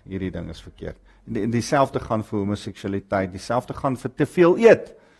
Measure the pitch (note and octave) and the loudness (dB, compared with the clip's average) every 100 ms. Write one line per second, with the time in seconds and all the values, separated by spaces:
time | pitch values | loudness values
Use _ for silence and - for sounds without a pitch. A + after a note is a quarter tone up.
0 | - F#2+ F#2 F2 E2+ E2+ - - F2 - | -12 -8 -6 -8 -12 -14 -18 -16 -14 -14
1 | _ _ - A2+ G#2+ A#2 G#2+ D3 C3+ C3 | _ _ -10 -4 -2 -2 0 2 2 -2
2 | - A2 G#2+ G#2+ G2 G2+ - G2 G2+ G2 | -4 -4 -4 -4 -2 -4 -6 -10 -6 -6
3 | F#2+ G2+ F#2+ F#2 - A#2 - - C#3 B2 | -2 -2 -2 -6 -6 -4 -4 -6 -4 -4
4 | B2+ - C#3+ - F3 F#3 A3+ F#3 - - | -6 -2 0 4 4 8 8 6 4 -18
5 | _ _ | _ _